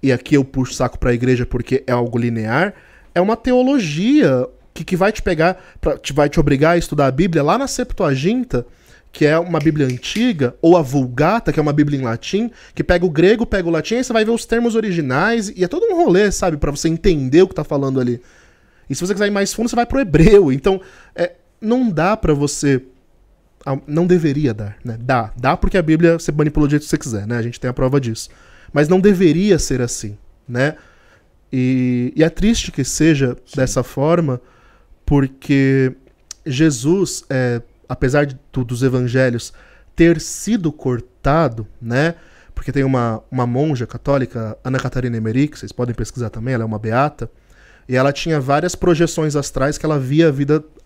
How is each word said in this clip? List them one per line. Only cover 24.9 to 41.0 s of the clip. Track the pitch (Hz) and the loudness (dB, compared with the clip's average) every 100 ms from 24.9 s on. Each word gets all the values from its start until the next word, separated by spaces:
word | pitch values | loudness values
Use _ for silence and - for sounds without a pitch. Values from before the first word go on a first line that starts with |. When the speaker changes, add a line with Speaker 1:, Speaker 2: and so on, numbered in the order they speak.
| 113 | -10
Speaker 1:
Dá, | 123 131 110 - | -2 -2 -2 -4
dá | 127 170 | -2 0
porque | - 196 | 2 0
a | |
Bíblia | 160 160 170 165 | 2 4 4 2
você | - | -2
manipula | 147 151 147 147 | 0 0 2 2
do | |
jeito | 147 | 0
que | 147 | -2
você | - | -4
quiser, | - 107 101 | -4 -6 -4
né? | 120 | -4
A | |
gente | 113 113 | -4 -6
tem | 127 | -8
a | |
prova | 123 131 139 | -2 0 0
disso. | 127 110 - - - - - | -2 -6 -10 -18 -20 -20 -6
Mas | 143 147 | -2 2
não | 185 | 4
deveria | 196 185 180 151 208 175 | 4 6 4 4 4 2
ser | - 127 | 2 -2
assim, | 120 - 110 104 - _ _ | -2 -4 -10 -14 -20 _ _
né? | 120 139 156 - _ _ _ _ _ _ | -2 -2 -2 -18 _ _ _ _ _ _
E, | 135 127 131 127 123 123 | -2 0 0 0 0 -2
e | - | 0
é | 160 | 0
triste | - 202 226 - | 2 0 0 -2
que | - | -6
seja | 131 - 156 147 135 123 _ | -4 0 2 2 0 -4 _
Speaker 2:
Sim. | - | -4
Speaker 1:
dessa | 131 - | -2 -2
forma, | 120 - 143 175 160 123 _ _ _ _ _ - - | -4 -2 0 2 0 -4 _ _ _ _ _ -14 0
porque | 143 135 135 - 139 135 135 131 131 _ _ _ - - | 0 0 -4 -2 2 4 2 0 -2 _ _ _ -16 -8
Jesus, | 131 160 127 131 185 165 - - | 0 0 2 0 0 0 -4 -6
é, | 131 127 120 - _ _ | -2 -2 -2 -8 _ _
apesar | 127 135 143 147 | -4 0 2 0
de | 131 _ | -4 _
tu-, | - | -6
dos | 123 120 | -6 0
evangelhos | 131 127 123 127 131 120 - - - - _ - | 0 0 0 2 0 0 -6 -18 -20 -20 _ 2
ter | 165 160 | 4 4
sido | - - - 220 160 | -2 -10 -4 -2 -2
cortado, | 147 131 123 | -4 -4 -4